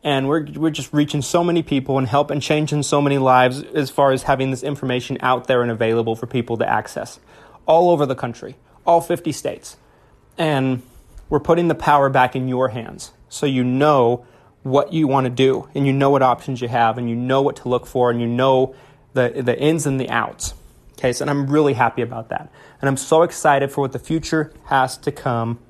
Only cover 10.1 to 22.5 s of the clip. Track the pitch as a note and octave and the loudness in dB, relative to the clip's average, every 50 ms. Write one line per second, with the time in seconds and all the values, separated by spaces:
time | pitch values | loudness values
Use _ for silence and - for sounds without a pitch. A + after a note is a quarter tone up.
10.1 | _ _ _ _ _ - E3 D#3 D3+ C3+ C3 C3 C3 A#2+ - - _ - _ _ | _ _ _ _ _ -2 -2 0 0 0 0 0 -2 -4 -6 -14 _ -20 _ _
11.1 | - - - _ - D3 D3 - E3+ E3+ F3 E3+ D3+ - - D#3 D3 C#3+ C#3 C3+ | -20 -20 -8 _ -2 -2 2 2 2 4 4 0 0 0 2 4 4 4 4 4
12.1 | C3+ C3+ B2+ B2+ - C3+ B2+ C3 B2+ B2 C3 B2+ A2 B2 A2+ - - - - - | 4 2 2 2 0 -4 -4 -2 -2 0 -2 -2 -2 -6 -12 -12 -14 -18 -18 -20
13.1 | _ _ - _ - - - D3 C3+ B2+ B2 B2 B2+ C3 D3 D3+ D3+ C3+ A#2+ A#2 | _ _ -20 _ -8 -4 -2 -2 0 0 0 0 0 2 4 4 4 4 4 2
14.1 | A#2+ A#2+ - _ _ _ _ _ _ _ _ C3+ B2+ C#3+ - - E3+ E3 D#3 C3+ | 0 -2 -6 _ _ _ _ _ _ _ _ 0 2 2 2 2 0 0 0 2
15.1 | C3+ C#3 C3 B2 A#2+ B2 C3+ C3 C3 - - - - C#3+ C#3 C#3 C3+ C#3 C#3 C#3 | 2 0 0 0 0 2 2 2 2 0 -4 -8 -4 -2 0 0 2 2 2 2
16.1 | C#3+ C3+ C3 B2+ B2 A#2+ - - C3 A#2 B2 A#2 A#2+ A#2+ A#2 A2+ A2 B2 A#2+ A#2 | 4 4 4 2 2 0 -4 -10 -8 -6 -6 -4 0 0 0 0 0 -2 -4 -4
17.1 | A#2 A#2+ B2 B2+ C3 C#3 C#3 C#3+ - - - B2+ B2 B2 - - - C3+ B2 B2 | -4 -4 -2 0 0 2 2 0 -2 -4 -4 -4 -4 -4 -4 -4 0 0 2 2
18.1 | A#2+ A#2+ A#2+ A#2 A#2+ B2 C3 C3+ C3 C3 C3 C3 - - - - _ _ _ _ | 2 0 -2 -2 0 0 2 4 4 2 2 0 -4 -18 -20 -20 _ _ _ _
19.1 | _ C3 B2 A#2+ - C#3 B2+ B2 A#2 - C3+ D3+ D#3+ E3 C#3+ D3 C3+ C3 B2+ A#2 | _ 0 0 0 -2 -2 -2 -2 0 2 2 0 0 0 -2 -2 -2 -4 -4 -2
20.1 | A#2+ A#2 A2 - - - - - - - - - _ _ _ - _ - - B2+ | -2 -2 -2 -4 -8 -10 -12 -12 -12 -14 -20 -20 _ _ _ -20 _ -4 -2 -2
21.1 | A#2+ - C#3 C#3+ C#3+ C#3+ C#3 C3+ D3 D3+ D3+ C#3+ C3+ A2+ B2+ A2+ - - A#2 A#2 | -2 -2 -4 -4 -2 -2 -2 0 2 2 4 2 2 2 0 0 0 -2 -6 -6
22.1 | A#2+ A#2 A2+ _ - - - - | -6 -12 -10 _ -10 -10 -10 -12